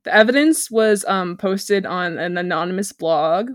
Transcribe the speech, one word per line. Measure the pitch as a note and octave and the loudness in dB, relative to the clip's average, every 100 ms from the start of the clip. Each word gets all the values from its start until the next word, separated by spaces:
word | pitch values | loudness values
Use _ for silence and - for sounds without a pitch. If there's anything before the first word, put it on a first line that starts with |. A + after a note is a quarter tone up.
The | - G3 | 0 4
evidence | A3 C4 D4+ D#4 - | 4 4 4 2 0
was, | A3 A3 G#3+ - | 2 2 2 0
um, | F#3+ F3 F3+ | -2 -2 -4
posted | G3 G3 - G3+ F#3 | -4 -4 0 -2 0
on | F3+ F3 E3 | -4 -4 -4
an | F3 F3 | -4 -4
anonymous | F3+ E3 F3 F#3 G3+ | -4 -4 -2 -4 -6
blog, | - E3 D#3+ D#3+ E3+ A#3+ | -6 -2 0 2 0 -2